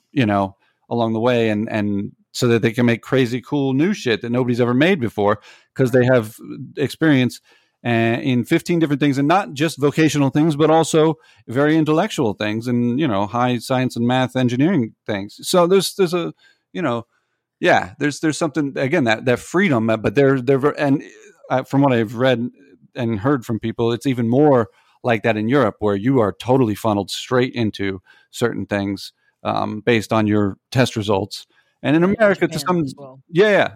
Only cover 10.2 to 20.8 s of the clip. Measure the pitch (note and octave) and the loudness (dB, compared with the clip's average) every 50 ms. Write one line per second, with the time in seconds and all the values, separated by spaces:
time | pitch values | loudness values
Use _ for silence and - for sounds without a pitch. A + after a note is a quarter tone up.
10.2 | C#3 C3+ - D3+ D3+ E3+ D3 C#3+ D#3+ D3+ D#3+ E3 D#3+ - - D#3+ D3+ D#3+ D#3 - | 0 2 2 2 2 2 2 2 2 4 4 4 2 2 2 2 2 2 0 -2
11.2 | _ _ _ _ _ - A#2 C3+ D3 D3+ D#3 D#3+ D#3 D3+ D#3 D#3+ G3 G#3+ - - | _ _ _ _ _ -6 -2 0 2 2 2 2 2 2 2 0 0 -2 -2 -2
12.2 | C3+ G#2+ F#2 - G#2+ G#2 G#2 A2+ A#2 B2+ A#2+ A#2+ A#2+ A#2+ A#2+ C#3 E3 C3+ G2+ G2 | -2 -2 -2 -2 -4 -4 -4 -4 -4 -2 -2 0 0 0 0 0 -2 0 0 -2
13.2 | G#2 G2+ A2 A#2+ B2 B2 B2 A2+ - - C3+ B2+ C3 A#2+ - A#2+ A#2 A#2+ B2+ B2+ | -2 -2 -2 -2 0 0 -2 -2 -4 -2 -2 -2 -2 -2 -2 -2 0 0 0 0
14.2 | C3 B2 - B2+ B2+ A#2+ B2 A#2+ C#3+ F3 G3+ D3 A#2 G#2+ - _ _ - G#2+ G2 | 0 0 0 0 0 0 2 0 0 2 0 0 -2 -4 -8 _ _ -8 -8 -8
15.2 | F#2+ G2+ - - C#3+ - F#3 F3+ F3 E3+ F#3+ G3 F3 - - - F#3+ D#3+ F3 F3 | -8 -10 -14 -12 -6 0 2 2 4 4 2 2 0 0 -2 -2 -2 -2 -2 -4
16.2 | E3 D#3 D3+ _ _ _ _ _ _ _ - F#3 F3 C3 A#2+ A#2 G#2 _ _ _ | -4 -6 -10 _ _ _ _ _ _ _ -8 -6 -4 -2 -2 -4 -6 _ _ _
17.2 | _ _ _ _ _ _ _ - - F3 C#3+ G2+ G2 F#2+ - - C#3 D3 C#3 - | _ _ _ _ _ _ _ -2 2 2 2 2 2 -2 -6 -4 -4 -4 -2 -2
18.2 | - D#3 C#3+ - F3 D#3+ - D#3+ C#3+ C#3 B2+ D3 C#3+ B2+ D#3+ F3+ B2+ A2+ A2 A2+ | -2 -2 -2 -2 -2 -2 -2 -2 -4 -2 -2 -4 -2 0 0 0 2 2 0 0
19.2 | - B2+ A#2+ A2 - - - F3 G3+ F#3+ C#3 A2+ A2 A2+ A2 A2 G#2+ A#2+ G2+ C#3 | 0 0 0 0 -2 -2 0 0 2 2 2 0 0 0 0 0 -2 0 2 4
20.2 | C#3 C3+ C#3 C3 A#2+ C3 C#3 C3 B2 C#3 - - | 4 4 4 2 2 0 0 2 2 0 0 0